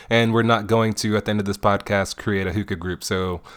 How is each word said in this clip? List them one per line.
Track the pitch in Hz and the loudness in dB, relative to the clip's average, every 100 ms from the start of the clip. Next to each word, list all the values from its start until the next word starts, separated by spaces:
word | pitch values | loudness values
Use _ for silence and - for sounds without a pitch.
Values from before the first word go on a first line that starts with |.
| - | 0
and | 117 117 | 2 4
we're | 113 | 2
not | 113 113 104 | 2 2 2
going | 113 110 | 2 2
to, | 107 110 104 | 0 0 0
at | 104 | 0
the | |
end | 107 | -2
of | 101 | -2
this | 98 | 0
podcast, | 107 101 - 101 95 - | 2 0 0 0 0 -4
create | - 98 95 | -4 -2 -2
a | |
hookah | 104 98 92 | -4 -4 -6
group. | 90 85 | -6 -6
So | - 95 92 87 - | -4 -2 -2 -4 -10